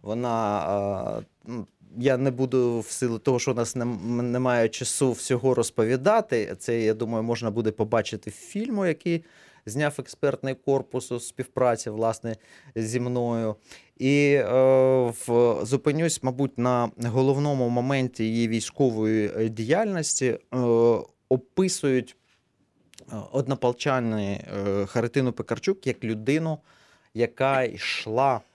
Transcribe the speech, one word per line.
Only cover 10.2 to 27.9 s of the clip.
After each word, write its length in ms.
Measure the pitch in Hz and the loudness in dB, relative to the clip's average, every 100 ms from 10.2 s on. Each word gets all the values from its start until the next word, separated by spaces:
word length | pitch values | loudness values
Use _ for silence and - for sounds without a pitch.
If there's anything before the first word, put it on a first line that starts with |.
| 143 131 135 | -2 -2 -6
корпус 580 | 131 - 139 - 131 - | -6 0 0 0 -8 -6
у 80 | 120 | -8
співпраці, 680 | - - 127 - 127 113 - | -8 -10 -6 2 2 2 -4
власне, 460 | 107 113 113 117 110 _ - - 113 | -2 -2 -2 -8 -10 _ -20 -10 -6
зі 240 | 110 123 | -2 -2
мною. 560 | 123 123 120 117 110 107 _ - _ _ | -2 -2 -2 -2 -4 -6 _ -20 _ _
І, 360 | 131 143 143 | 2 4 4
е, 120 | 143 104 131 131 131 131 131 123 113 - | 4 4 4 6 6 6 4 2 -2 0
в-, 320 | 120 120 104 | 4 4 2
зупинюсь, 600 | 107 131 - 147 165 - | 0 0 0 0 0 0
мабуть, 360 | 127 123 135 - | -4 -2 -4 0
на 320 | 123 123 120 - | 0 2 0 -4
головному 640 | 120 117 131 139 147 139 120 | -2 2 2 2 0 0 0
моменті 560 | 120 127 139 127 - | 0 0 0 -2 -2
її 240 | 110 113 117 | -2 0 0
військової, 800 | 113 - - 131 110 110 110 104 - | -2 -4 0 0 2 2 2 0 0
е, 120 | 113 | -2
діяльності. 760 | 110 110 165 220 185 151 - 131 | -2 0 0 2 -2 -2 0 0
Е, 120 | - _ 127 120 117 117 113 - _ _ | -2 _ -2 2 6 6 4 -2 _ _
описують, 880 | 131 - - 185 - 143 131 123 - _ _ _ _ _ _ _ - - | -2 0 -2 0 0 0 0 -2 -16 _ _ _ _ _ _ _ -20 -14
е, 40 | 110 101 | -12 -6
однополчани, 1120 | 131 127 135 123 123 147 131 113 107 101 101 - 101 | -4 -2 0 0 0 0 0 0 -2 -2 -4 -8 -4
е, 300 | 101 98 98 | -2 0 0
Харитину 460 | 120 117 139 127 | -2 0 0 -2
Пекарчук 540 | 117 - 113 - 190 131 | -4 -6 -4 -2 -2 -4
як 180 | 120 | -4
людину, 540 | 110 110 110 151 160 156 _ _ _ _ _ | -6 -4 0 0 -2 -6 _ _ _ _ _
яка 480 | 110 117 - 135 135 | -2 -2 2 2 2
йшла 800 | 123 90 - | 0 -4 -6